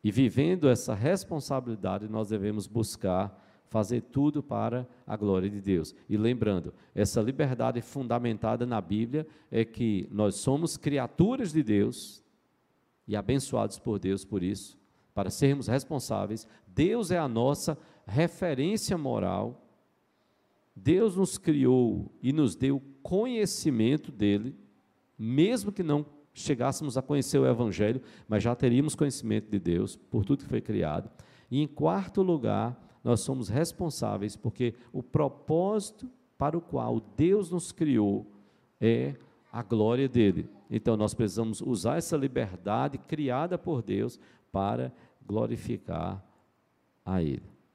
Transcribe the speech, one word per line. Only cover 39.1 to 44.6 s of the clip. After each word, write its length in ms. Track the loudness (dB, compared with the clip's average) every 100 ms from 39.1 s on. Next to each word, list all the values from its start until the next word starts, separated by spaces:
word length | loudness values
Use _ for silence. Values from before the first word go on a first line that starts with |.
| -6 -16 _ _
a 100 | -12
glória 480 | -2 2 2 2 2
dele. 400 | 6 6 4 -4 -14 _
Então, 300 | -2 0 2
nós 160 | 0
precisamos 480 | 0 -2 0 -4 -4
usar 360 | -4 -2 0 -2
essa 200 | -2 -2
liberdade 800 | 0 -2 -4 -6 -2 0 -2 -4
criada 580 | -10 -6 -2 -2 -4 -4
por 240 | -4 -4
Deus 360 | -2 -2 -2 -6 -20 _ _
para 400 | -2